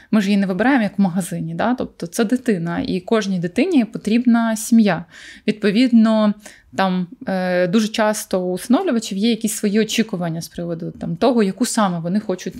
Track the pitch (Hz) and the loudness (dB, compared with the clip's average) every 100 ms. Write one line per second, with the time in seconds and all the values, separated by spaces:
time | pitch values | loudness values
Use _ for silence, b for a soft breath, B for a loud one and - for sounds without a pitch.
0 | B 214 190 202 190 185 240 277 202 - | B 0 2 2 0 0 2 2 0 0
1 | 196 180 175 170 165 165 208 247 - - | 0 0 -4 -6 -6 -2 -2 -2 -4 -8
2 | 170 - 214 254 254 190 170 175 - 180 | -6 -2 0 0 0 -2 -2 -4 -4 -4
3 | - 226 196 185 175 - 359 302 214 - | -2 -2 0 -2 -2 -2 2 2 0 -4
4 | 202 233 240 233 226 220 - 226 208 165 | -2 2 4 2 2 -4 2 4 4 2
5 | - B B B - 214 202 202 262 233 | -6 B B B -6 -2 0 2 4 6
6 | 220 220 214 208 B B _ - 190 185 | 6 4 2 0 B B _ -2 0 0
7 | 175 - - 190 185 180 180 220 214 220 | -4 -8 -6 -4 0 0 2 2 0 0
8 | 214 214 - 190 180 180 - 277 381 233 | 0 -2 -4 -4 -2 -4 0 0 2 -2
9 | - 190 226 220 214 - 208 214 214 - | -4 -2 0 0 -2 -2 0 0 0 -2
10 | 220 180 170 165 165 - 170 165 165 - | -2 -4 -4 -6 -8 -10 -8 -6 -8 -10
11 | 156 170 233 233 190 - 240 - 196 170 | -8 0 2 2 0 0 -2 0 0 -2
12 | 175 208 208 185 185 | -2 -2 -2 -6 -8